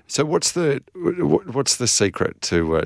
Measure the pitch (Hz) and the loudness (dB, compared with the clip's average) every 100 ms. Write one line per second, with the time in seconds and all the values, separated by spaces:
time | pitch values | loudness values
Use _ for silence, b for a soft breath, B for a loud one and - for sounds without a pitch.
0 | _ - 151 165 - - 165 139 - 185 | _ -2 0 0 0 0 0 0 -4 -4
1 | 175 175 151 151 - 120 139 - 120 - | -4 0 2 2 0 -4 -2 0 0 2
2 | 101 - - - - 87 82 80 | 0 0 -4 -4 -2 0 2 0